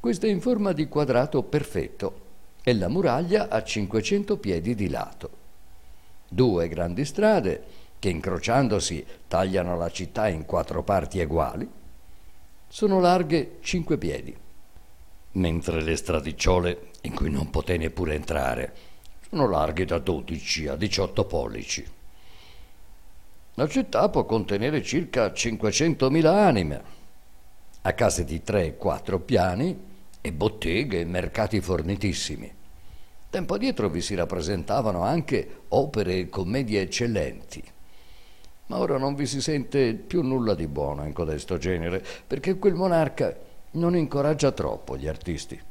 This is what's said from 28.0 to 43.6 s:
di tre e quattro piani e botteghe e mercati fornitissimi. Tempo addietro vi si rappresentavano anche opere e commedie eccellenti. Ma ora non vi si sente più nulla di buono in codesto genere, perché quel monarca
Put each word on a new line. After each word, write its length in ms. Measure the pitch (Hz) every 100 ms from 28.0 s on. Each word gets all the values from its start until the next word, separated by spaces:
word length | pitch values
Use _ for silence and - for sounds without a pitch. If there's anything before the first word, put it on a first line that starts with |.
| 113 -
di 180 | 87 80
tre 240 | - 101 82
e 100 | 69
quattro 420 | 95 69 - 95
piani 720 | 85 110 90 90 156 - - - - - -
e 60 |
botteghe 680 | 78 101 - - 90 147 92
e 40 |
mercati 560 | 85 90 87 - 107 107
fornitissimi. 880 | 92 90 80 98 104 80 - 73 - - - - - - - - -
Tempo 260 | 147 -
addietro 360 | 196 262 - 104
vi 100 | 80
si 140 | -
rappresentavano 880 | 98 85 92 80 98 82 107 110 87
anche 600 | 92 165 - 120 - - -
opere 500 | 110 143 110 92 92
e 100 | 85
commedie 500 | 98 90 123 127 104
eccellenti. 840 | 95 - 120 107 69 - - - - - - - - - - - - - -
Ma 120 | 202
ora 180 | - 135
non 180 | 135
vi 120 | 143 139
si 160 | 135
sente 500 | 127 151 123 143 127
più 300 | 104 - 175
nulla 320 | 131 131 113
di 120 | 92 80
buono 380 | 73 71 71
in 80 | 76
codesto 460 | 76 82 76 - 90
genere, 440 | 92 92 82 92 - - -
perché 300 | - - 190
quel 160 | 202
monarca 640 | 170 185 170 151 - 117 - - -